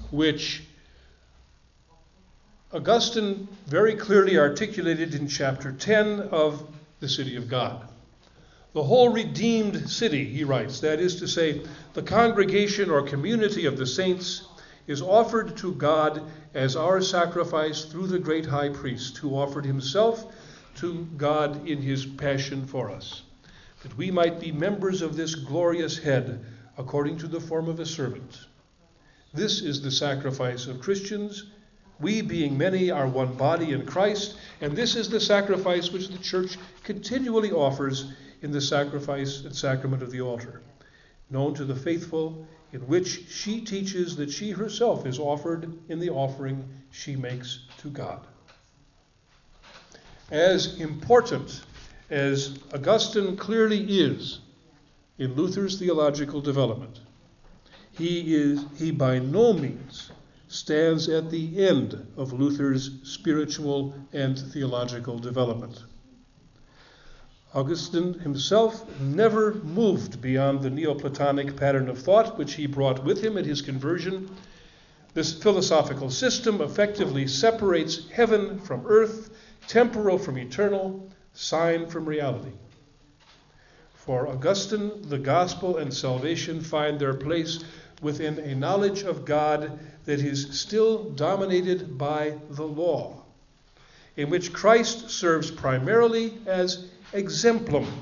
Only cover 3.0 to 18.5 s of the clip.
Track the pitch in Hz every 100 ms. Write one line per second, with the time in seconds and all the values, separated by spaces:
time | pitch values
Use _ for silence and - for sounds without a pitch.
3 | 233 226 208 196 - - - 156 220 214
4 | - 202 190 170 143 - 214 180 170 156
5 | 165 143 143 - 135 131 139 135 196 214
6 | 214 208 196 170 151 147 - - - _
7 | 135 - 127 123 113 127 110 - - -
8 | - _ - - - - - 160 139 254
9 | 247 220 170 147 233 226 208 - - -
10 | 233 143 113 131 143 127 107 - 156 156
11 | 180 175 156 170 160 143 - - - -
12 | - 208 233 202 190 202 202 196 185 147
13 | 139 139 165 233 208 202 156 123 131 -
14 | 185 180 - - - - - - - 143
15 | 156 214 226 226 185 - 185 135 147 156
16 | 151 151 - - - 143 131 156 165 190
17 | 185 180 170 175 170 165 156 151 - 165
18 | 190 180 147 160 156